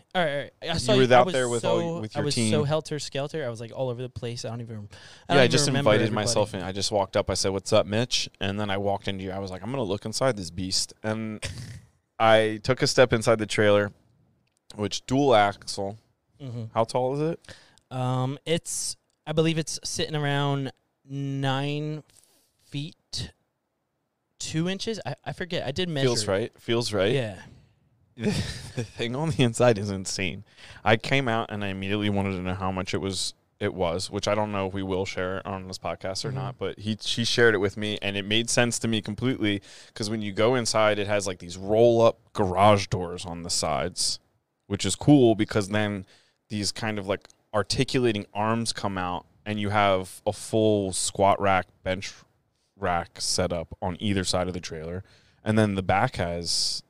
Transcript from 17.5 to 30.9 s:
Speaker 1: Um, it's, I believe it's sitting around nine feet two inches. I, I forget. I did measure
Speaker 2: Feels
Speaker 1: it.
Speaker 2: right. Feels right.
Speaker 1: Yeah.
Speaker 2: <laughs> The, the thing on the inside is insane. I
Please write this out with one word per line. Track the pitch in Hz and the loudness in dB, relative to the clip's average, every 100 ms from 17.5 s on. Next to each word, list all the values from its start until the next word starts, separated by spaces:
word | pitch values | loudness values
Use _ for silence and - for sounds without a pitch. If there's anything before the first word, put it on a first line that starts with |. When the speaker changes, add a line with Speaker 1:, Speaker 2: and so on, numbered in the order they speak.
| - _ _ - 127 | -20 _ _ -12 -6
Speaker 1:
Um, | 127 127 127 143 - | -2 -2 -2 -4 -4
it's, | 170 - - - - _ _ - | -4 -4 -8 -8 -10 _ _ -6
I | |
believe | 156 160 160 | 0 0 0
it's | 156 - - | -4 -8 -8
sitting | - 156 151 | -6 -4 -2
around | 143 143 143 139 135 - _ _ 135 | -2 0 0 -2 -4 -10 _ _ -12
nine | 139 139 139 135 135 143 147 151 151 - _ _ _ _ _ _ | -8 -6 -2 -2 -2 -2 -4 -6 -8 -12 _ _ _ _ _ _
feet | 143 156 - _ - - - _ _ _ _ _ _ _ _ _ - | -10 -10 -14 _ -12 -12 -14 _ _ _ _ _ _ _ _ _ -14
two | - 156 175 | -6 -2 -2
inches. | 190 - 214 - | -4 -6 -6 -8
I, | - - | -10 -10
I | |
forget. | 147 180 170 120 | -10 -6 -6 -4
I | |
did | 143 180 | -4 -4
measure | 147 135 | 0 2
Speaker 2:
Feels | 113 | 2
Speaker 1:
it. | 104 | 0
Speaker 2:
right. | 98 120 _ | 0 -2 _
Feels | - 117 107 | -2 0 0
right. | 104 98 | 2 2
Speaker 1:
Yeah. | 135 110 92 | 2 -2 -8
Speaker 2:
<laughs> | - - _ _ _ _ _ - | -16 -20 _ _ _ _ _ -4
The, | 180 185 - - - - | -2 0 -2 -8 -10 -8
the | 113 | -8
thing | - 117 | -6 -4
on | 127 160 | -2 -2
the | 147 | 2
inside | 123 113 123 104 | 2 4 2 2
is | 101 | 0
insane. | 98 92 - 92 - - - - - | -4 -6 -4 -4 -6 -14 -20 -20 -4
I | 101 | 2